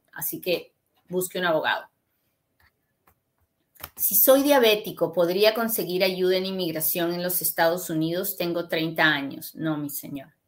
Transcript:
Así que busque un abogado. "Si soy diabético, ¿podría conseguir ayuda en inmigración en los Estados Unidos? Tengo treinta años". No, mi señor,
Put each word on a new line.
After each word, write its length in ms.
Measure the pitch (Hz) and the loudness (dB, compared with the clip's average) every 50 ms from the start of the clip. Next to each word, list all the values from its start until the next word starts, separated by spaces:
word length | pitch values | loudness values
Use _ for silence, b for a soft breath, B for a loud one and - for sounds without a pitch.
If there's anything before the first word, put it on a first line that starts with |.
| _ _ | _ _
Así 300 | - 156 156 - 170 160 | -12 -8 -8 -6 -6 -6
que 320 | - 185 170 160 160 - _ _ _ _ _ _ _ - | -2 -2 -2 -2 -2 -10 _ _ _ _ _ _ _ -6
busque 300 | 175 185 180 - - 185 | -4 -4 -4 -4 -4 -4
un 80 | 180 | 0
abogado. 420 | 175 160 151 123 117 98 - - - _ _ _ _ _ _ _ _ _ _ _ _ _ _ _ _ _ _ _ _ _ _ _ _ _ _ _ _ _ _ _ _ _ _ _ _ _ - - - _ | 0 0 2 2 0 -2 -2 -4 -14 _ _ _ _ _ _ _ _ _ _ _ _ _ _ _ _ _ _ _ _ _ _ _ _ _ _ _ _ _ _ _ _ _ _ _ _ _ -18 -18 -16 _
"Si 200 | - - - 202 | -4 -2 0 2
soy 260 | - - 277 262 277 | 4 6 6 6 6
diabético, 720 | 277 285 285 269 233 220 208 208 - 190 - - 170 160 - | 6 6 4 6 6 6 4 4 0 -6 -4 -2 -2 -2 2
¿podría 400 | 180 175 170 180 202 208 214 220 | 2 2 2 2 4 4 4 4
conseguir 500 | 233 226 220 - - 170 170 180 180 190 | 2 -2 -2 -2 -2 -4 -2 0 0 0
ayuda 340 | 190 185 180 185 180 185 185 | 0 0 0 0 2 2 2
en 80 | 185 190 | 0 -2
inmigración 640 | 190 190 180 160 160 160 160 - - 180 170 170 175 | -4 -4 -4 -4 -4 -2 -2 -2 -2 0 -2 -2 -2
en 80 | 175 | -2
los 200 | 175 180 180 - | -4 -4 -4 -2
Estados 480 | 165 - - - 165 165 170 180 175 - | -4 -4 0 2 2 2 2 0 -4 -4
Unidos? 460 | 165 156 160 165 170 180 196 190 - - | -2 -2 0 0 -2 -2 -4 -6 -6 -4
Tengo 300 | 175 175 170 170 170 170 | -4 -2 -2 -4 -4 -4
treinta 360 | 180 165 160 165 160 - 160 | -4 -2 -2 -2 0 2 2
años". 480 | 156 151 143 139 139 - - - - - | 2 2 0 -2 -6 -10 -12 -14 -14 -10
No, 240 | - 160 160 156 147 | -6 -4 -4 -2 -4
mi 120 | 147 143 | -4 -8
señor, 400 | - - - - 147 139 - - _ _ _ | -8 -10 -10 -10 -10 -12 -12 -14 _ _ _